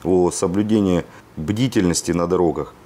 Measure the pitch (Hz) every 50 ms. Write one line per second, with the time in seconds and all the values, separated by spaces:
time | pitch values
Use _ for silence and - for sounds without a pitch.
0 | - 82 92 90 87 85 - - 98 90 90 101 107 104 110 110 101 92 90 85
1 | - - - - - - - - 78 78 104 113 131 127 - - 90 87 82 -
2 | - 87 82 87 85 87 92 87 90 82 73 78 73 - - - -